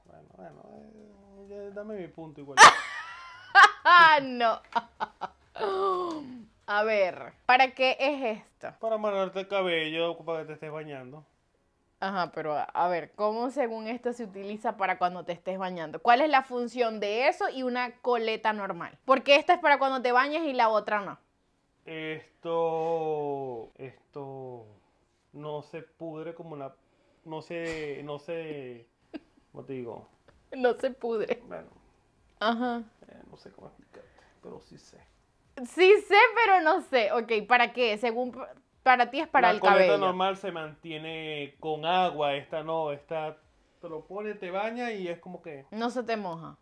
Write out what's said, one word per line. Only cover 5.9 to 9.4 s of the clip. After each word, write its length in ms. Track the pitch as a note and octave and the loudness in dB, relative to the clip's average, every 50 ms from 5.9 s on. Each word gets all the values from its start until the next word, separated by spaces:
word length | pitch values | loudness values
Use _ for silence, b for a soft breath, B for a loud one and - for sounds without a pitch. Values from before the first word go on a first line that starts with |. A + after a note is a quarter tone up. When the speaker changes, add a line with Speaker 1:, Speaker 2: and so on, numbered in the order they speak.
| F#4 F4+ F4+ E4+ D#4+ D4+ D4 B3+ B3+ A#3+ A3 _ _ _ _ - | 0 -2 -4 -6 -8 -10 -12 -14 -16 -18 -20 _ _ _ _ -4
Speaker 2:
A 120 | G3+ G#3 | -2 0
ver, 500 | G#3+ A3 A3 G#3 F#3+ F3 D3 - C3 - - _ _ | 0 2 2 2 2 0 -2 -8 -14 -16 -16 _ _
¿para 240 | - B3 B3+ C4 C4 B3+ | 6 6 6 6 4 2
qué 220 | - C4 C4 B3 B3+ | 0 0 0 2 0
es 400 | C4+ C4+ D4 C4+ C4+ A3+ G#3+ G#3+ | -2 -2 -2 -2 -4 -4 -4 -6
esto? 320 | - _ _ _ - - - _ | -10 _ _ _ -14 -14 -12 _
Speaker 1:
Para 180 | - A3+ A3 | -6 -4 -4
amarrarte 440 | G#3+ G#3+ G#3+ G3+ G3 F#3+ F3+ F3 F#3+ | -2 -2 -2 -2 -2 -2 -2 -4 -8